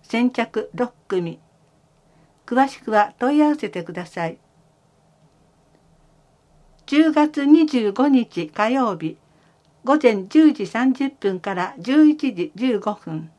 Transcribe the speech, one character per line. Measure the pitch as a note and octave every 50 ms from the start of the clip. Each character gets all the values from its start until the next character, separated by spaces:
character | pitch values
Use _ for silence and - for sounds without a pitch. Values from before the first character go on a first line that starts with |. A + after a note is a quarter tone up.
| _
先 | _ - A3+ A#3+ B3
着 | B3 - A3+ - - G#3+ G#3+ - -
六 | E3 B3 B3 _ _ _ _
組。 | G3 F#3 F3 E3 E3 - _ _ _ _ _ _ _ _ _ _ _ _ _ _ _ _ _ _ _ _ _
詳 | - A#3+ B3 C4+ C#4
し | -
く | - - -
は | A3 G#3 G#3 - - _
問 | A#3+ B3+ D4 D4
い | D4+
合 | D4
わ | D4
せ | D4+ - G3+
て | - F3+ E3+
く | F3 E3+
だ | F3+ F3
さ | E3 - F#3 E3+
い。 | D#3+ E3 _ _ _ _ _ _ _ _ _ _ _ _ _ _ _ _ _ _ _ _ _ _ _ _ _ _ _ _ _ _ _ _ _ _ _ _ _ _ _ _ _ _ _ _ _ _ _ _ _ _
十 | - C#4 D4 D#4+ D#4+
月 | D4+ D4+ D4+ D4+ D4+ D4 C#4
二 | C#4 D4+ E4 D#4+
十 | D4+ C#4 B3 A3 G#3 G3
五 | A3 C4 D4
日 | C4+ B3+ A3+ - - F3 F3 D#3
火 | _ - G#3 A3+
曜 | B3+ C4+ B3+ A3+ F#3+ E3
日、 | D#3+ D#3+ D#3+ _ _ _ _ _ _ _ _ _ _ _ _ _ _
午 | B3 C#4 D4+ D4+
前 | A#3+ A3 G3 F#3
十 | G3 - D4+ D#4+ D4+ D4+
時 | - G#3
三 | F3 - A3+ B3 C4 B3+
十 | - C#4 C4+
分 | C#4 _ - G3+ F#3+ F#3
か | - G3+ G3
ら | F3+ F3+ F#3+ - B3+
十 | F3+ A3+ C4+ D4+ D#4
一 | D4+ D4+ D4+ - C#4 G#3
時 | F3 F3 D#3 _
十 | F#3 A#3+ C4 A#3 G3+
五 | G3 G#3+ G#3
分。 | - - F3 D#3+ D#3+ D#3+ D#3+ _